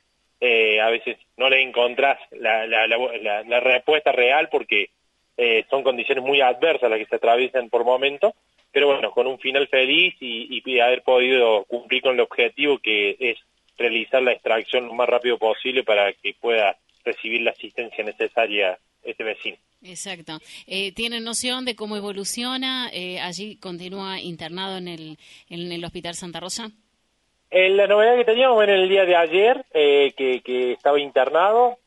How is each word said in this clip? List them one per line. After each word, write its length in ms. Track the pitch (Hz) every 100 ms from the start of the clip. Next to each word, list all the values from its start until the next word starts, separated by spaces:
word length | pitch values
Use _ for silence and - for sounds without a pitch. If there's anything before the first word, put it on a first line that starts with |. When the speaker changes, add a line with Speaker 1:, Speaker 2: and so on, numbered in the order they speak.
| _ _ _ -
Speaker 1:
eh, 380 | 123 113 110 107
a 80 | 110
veces 280 | 117 123 110 _ -
no 120 | 131
les 160 | 135 127
encontrás 520 | 120 123 123 139 135 -
la, 340 | - 113 110 113
la, 220 | 113 113
la, 100 | 117 127 117
la, 220 | 107 104
la 160 | 113 120
respuesta 520 | 127 123 - 151 151
real 380 | 123 123 147 160
porque, 400 | 143 - 104 92 _ _ _ _ -
eh, 280 | 120 110 -
son 140 | 135
condiciones 400 | 131 120 110 135
muy 160 | 131 139
adversas 480 | 127 123 160 143 120
las 80 | 110
que 60 | 107
se 120 | 117
atraviesan 520 | 117 120 127 127 117
por 140 | 120
momentos, 500 | 120 127 139 143 214 - _ _ _
pero 160 | 139 143
bueno, 240 | 135 107
con 160 | 123 123
un 100 | 127
final 280 | 131 139 139
feliz 480 | 131 131 156 180 -
y, 420 | 127 113 117 120 135
y 140 | 123
haber 220 | 120 123
podido 600 | - 127 127 131 117 107 -
cumplir 360 | 120 120 127
con 120 | 131 123
el 60 |
objetivo 580 | 113 - 117 - 147 131
que 360 | 113 104 101 98
es 180 | 123 110 _ _ _ -
realizar 440 | 117 113 107 131
la 80 | 127
extracción 560 | 113 113 113 - 127 120
lo 60 |
más 140 | 120 120
rápido 280 | 120 123 113
posible 460 | 110 - 131 127
para 280 | 113 104 101
que 200 | - 101
pueda 440 | - 117 113 101 - _ _
recibir 380 | 120 - 113 117
la 100 | 117
asistencia 520 | - 104 - 113 -
necesaria 760 | 104 - 110 - 107 104 95 90 _ _
este 200 | 123 113
vecino. 340 | 110 - 113 85 _ _
Speaker 2:
Exacto. 560 | 185 170 202 175 165 156 - - -
Eh, 280 | 190 196
¿tienen 300 | 208 233 233
noción 400 | 226 226 247 254
de 120 | 254 -
cómo 200 | 214 208
evoluciona? 960 | 202 196 196 240 247 262 262 254 240
Eh, 280 | 180 180 180
¿allí 380 | 175 175 214 -
continúa 600 | 190 175 180 196 190 190
internado 580 | 175 160 160 180 190 190
en 100 | 175
el, 300 | 165 156 151 _ - _
en 220 | 170 175
el 140 | 170 170
Hospital 300 | 180 170 170
Santa 240 | 180 165
Rosa? 320 | 180 - 220 _ _ _ _ _ _ _ _
Speaker 1:
Eh, 180 | 185 190
la 160 | 196 196
novedad 320 | 208 226 247
que 80 | 226
teníamos 360 | 233 262 220
en 80 | 208
el 180 | 190 185
día 160 | 196 180
de 100 | 175
ayer, 500 | 165 180 220 269 -
eh, 400 | 156 147 143 139 -
que, 240 | 131 123
que 300 | - 127 127
estaba 280 | 120 143 147
internado, 800 | 143 135 131 160 196 226 247 247